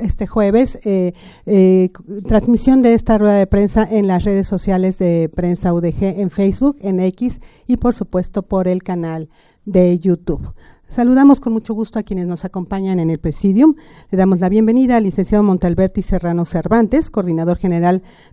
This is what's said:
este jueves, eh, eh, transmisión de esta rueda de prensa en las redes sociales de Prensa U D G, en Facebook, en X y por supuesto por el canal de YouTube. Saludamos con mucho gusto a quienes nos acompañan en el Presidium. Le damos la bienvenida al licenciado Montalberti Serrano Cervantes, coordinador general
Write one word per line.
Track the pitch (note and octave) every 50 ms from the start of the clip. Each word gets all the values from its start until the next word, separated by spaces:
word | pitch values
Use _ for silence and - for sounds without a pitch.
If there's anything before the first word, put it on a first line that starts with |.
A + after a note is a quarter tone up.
este | A3+ G3 - - A3 F3+
jueves, | - A3+ G#3 G3+ G3 A3+ C4 B3+ - - -
eh, | G#3+ G3 F#3+ F3+ F3+ F3 - - - - - -
eh, | - G#3 G3 F#3 F#3 F#3 F#3 F#3 F#3 - - - - G3 G3+ F#3+ -
transmisión | A3+ G#3+ - - A#3+ A3 - C4+ C4 C4
de | B3 A#3 A#3
esta | A#3 - - A3+ G#3+
rueda | G#3 G#3 G3+
de | G3+ G3 F#3+
prensa | - G3+ G3+ G3+ - A3+ G#3+ -
en | A3 G#3+ G3+ G3
las | F#3 F3+ -
redes | G#3 G3+ G3 F#3+
sociales | - G#3 F3+ - G3+ F#3+ F#3 F#3 F#3 F#3 -
de | F#3+ F3 E3+ E3 E3 D#3+ -
Prensa | - F3 F3 F3 E3+ - F#3 F3
U | E3+
D | E3+ E3+ D#3+
G, | - G3 G3 F3 F#3
en | G3+ F3+
Facebook, | - - G3+ G3 F#3+ - C4 C#4+ C#4+ -
en | - G3 F#3 F#3
X | F#3 F#3 F#3 - A#3+ B3+ - - - - _ _ _
y | - B3 A#3+
por | - A#3+ A#3+
supuesto | - G#3+ - - F#3 F3+ - - G#3
por | F#3+ - - F#3+ F#3 F3+
el | F3+ F#3 -
canal | - F#3 F3 E3+ E3 D#3+ D#3+ D#3 D3+ _ _ _ _ _ _ -
de | - F3+ F3+ F3+ F3+ F3 F3
YouTube. | D#3+ F#3+ F3 F3 - - D#3+ - - - - - - - - _ _ -
Saludamos | - - A#3+ A#3+ B3+ C4 C#4 C#4 C#4 C4+
con | - B3 A3+
mucho | A3 A3 - A3+
gusto | G#3 A3+ - - A3
a | G#3
quienes | - G#3 F#3 F3+
nos | F3 F3 E3 -
acompañan | F#3 - F#3+ F3+ - - F#3+ F#3+ F#3+ F#3+ F3+
en | E3 E3
el | E3 D3+
Presidium. | - E3 D3 - - G3+ F#3+ G#3 C4+ D#4 D4 - - - - - - -
Le | - F#3
damos | F#3 F#3+ F#3+ F3
la | F#3 F#3
bienvenida | G3 G#3+ A3 A3 A3+ B3+ C4 B3 B3 A#3
al | A3
licenciado | G3 F3 - F#3+ - G#3+ G#3 G#3
Montalberti | G3+ F#3 F3+ - F3 F3 E3 F#3+ F#3 F#3 -
Serrano | F3+ - - F3+ - F3 E3+ F3 E3+
Cervantes, | - - F3 D#3 E3+ G#3 A#3 A#3 G3+ - D4 D#4+ -
coordinador | - A3 F#3+ F3+ E3 D#3+ E3 E3+ F3 F3
general | - F#3+ F3 E3+ E3+ F3 F3+ F#3 - - - - - -